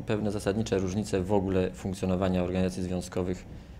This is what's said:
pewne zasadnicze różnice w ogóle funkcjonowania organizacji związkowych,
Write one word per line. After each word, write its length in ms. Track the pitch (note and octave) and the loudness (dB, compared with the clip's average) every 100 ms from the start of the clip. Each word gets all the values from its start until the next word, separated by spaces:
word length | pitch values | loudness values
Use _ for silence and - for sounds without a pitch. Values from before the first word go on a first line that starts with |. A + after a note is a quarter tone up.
| G2 | -2
pewne 240 | G#2+ G#2+ | 0 0
zasadnicze 480 | G#2 G2+ G2+ G#2+ G2 | 0 0 0 2 2
różnice 440 | F#2+ G2 G2 G2 | 2 0 0 0
w 100 | F2+ | 2
ogóle 380 | G#2 F#2+ F#2 F#2 | 2 4 2 2
funkcjonowania 720 | - G2+ F#2 F#2+ F#2 F#2+ F#2 | 0 -6 -2 0 2 2 2
organizacji 400 | F2+ F#2 F#2 F#2 | 2 2 0 0
związkowych, 640 | F#2 F2+ - G#2 F2+ F2+ - - - - | -2 -2 -2 -2 -2 -4 -8 -14 -16 -18